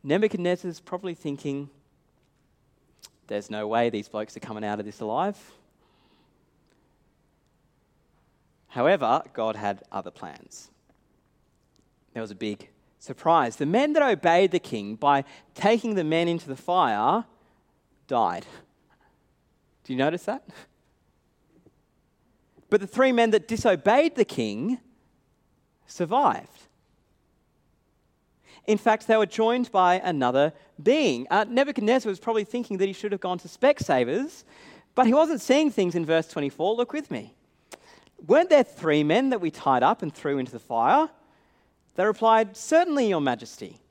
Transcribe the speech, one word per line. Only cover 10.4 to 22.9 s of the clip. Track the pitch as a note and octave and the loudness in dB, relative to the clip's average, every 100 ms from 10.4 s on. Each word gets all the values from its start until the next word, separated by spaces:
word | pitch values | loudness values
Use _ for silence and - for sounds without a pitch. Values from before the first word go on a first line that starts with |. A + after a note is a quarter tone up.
| - - - _ _ _ _ _ _ _ _ _ _ _ _ _ _ | -20 -20 -20 _ _ _ _ _ _ _ _ _ _ _ _ _ _
There | A#2+ | -14
was | A2 | -12
a | F#2+ | -8
big | G#2+ G2+ - _ _ _ | -8 -8 -14 _ _ _
surprise. | - C3 E3 E3 B2 - | -16 -4 2 4 2 -2
The | C#3+ | 0
men | G#3 D4 | 0 2
that | D4+ | 2
obeyed | C#4 F#3 F3 E3+ F#3+ | 2 2 2 4 4
the | F3 | 0
king | - A2 G2+ A2 | -4 -10 -8 -2
by | C#3+ C#3 C#3 - _ | 2 2 0 -18 _
taking | - G3+ A3+ A#3 | -2 2 2 0
the | G3+ | -2
men | D#3 E3 E3+ | 0 0 0
into | E3+ D3 | -2 -6
the | C3 | -12
fire | - F3+ C#3+ G#2 A#2 G3+ A3+ _ _ _ _ _ _ _ _ | -2 2 2 2 0 0 -4 _ _ _ _ _ _ _ _
died. | B2+ G2 F2 - - _ _ _ _ _ _ _ _ _ _ _ _ | -2 0 -2 -12 -20 _ _ _ _ _ _ _ _ _ _ _ _
Do | - | -10
you | C3 | -2
notice | C#3 E3+ - | -2 -2 -8
that? | C4 - - - _ _ _ _ _ _ _ _ _ _ _ _ _ _ _ _ _ _ _ _ | -10 -12 -20 -20 _ _ _ _ _ _ _ _ _ _ _ _ _ _ _ _ _ _ _ _
But | G#3 | -2
the | |
three | F#3+ | -2